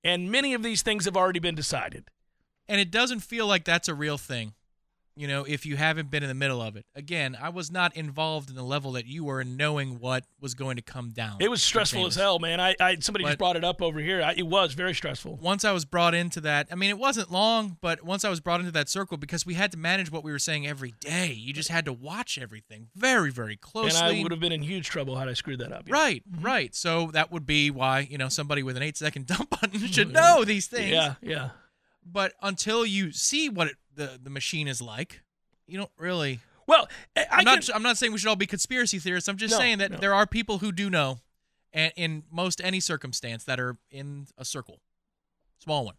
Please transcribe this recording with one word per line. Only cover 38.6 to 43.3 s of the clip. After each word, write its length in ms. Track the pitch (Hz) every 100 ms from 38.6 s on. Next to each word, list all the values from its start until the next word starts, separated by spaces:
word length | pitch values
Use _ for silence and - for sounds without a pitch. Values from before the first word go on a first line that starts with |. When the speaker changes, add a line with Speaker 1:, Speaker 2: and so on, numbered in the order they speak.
| - 254 233 190
Speaker 2:
theorists. 300 | 165 180 -
I'm 80 | 196
just 160 | 220
Speaker 1:
No, 60 | 226
Speaker 2:
saying 200 | 247 208
that 120 | 196
Speaker 1:
no. 80 | 170
Speaker 2:
there 160 | 196
are 120 | 202 208
people 320 | 226 233 202
who 140 | 208
do 160 | 180 202
know, 300 | 175 139 123 _ _ _ _ _
and 200 | 156 160 175
in 260 | 165 156 151
most 300 | 165 185 -
any 180 | 180 185
circumstance, 640 | - 156 131 120 120